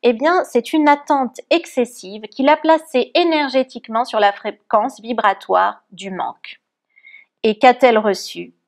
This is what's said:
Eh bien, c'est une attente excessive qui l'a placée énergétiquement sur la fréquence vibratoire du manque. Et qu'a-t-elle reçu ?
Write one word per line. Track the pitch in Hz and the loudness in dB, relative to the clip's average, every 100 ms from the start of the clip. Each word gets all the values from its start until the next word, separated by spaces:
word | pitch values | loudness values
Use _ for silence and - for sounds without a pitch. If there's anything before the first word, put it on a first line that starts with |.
Eh | 240 | 0
bien, | 226 285 359 | 0 0 0
c'est | - 247 233 | 0 -4 -2
une | 320 294 | 0 2
attente | 285 - 285 254 - - | 2 0 -2 -2 -8 -2
excessive | 339 339 - 240 - 185 208 | -2 -2 -6 -6 -6 -16 -16
qui | 214 - | -16 -4
l'a | 269 302 | 0 0
placée | 311 320 311 254 247 | 2 0 0 -4 -2
énergétiquement | 311 339 320 277 262 262 240 - 226 | 0 0 0 0 -2 -4 -8 -8 -6
sur | 247 214 | -4 0
la | 202 | 0
fréquence | 202 214 202 _ 220 233 - | 0 -10 -12 _ 0 0 -6
vibratoire | 220 226 208 196 - 185 190 208 _ | -8 -2 0 -2 -2 0 0 -4 _
du | 180 196 | -14 -12
manque. | 190 - - - - _ _ _ _ - - _ _ | -8 -10 -10 -20 -20 _ _ _ _ -20 -20 _ _
Et | 220 214 | -4 2
qu'a-t-elle | 254 247 262 226 | 4 6 4 4
reçu ? | 214 190 - 175 175 _ | 0 -4 -6 -14 -16 _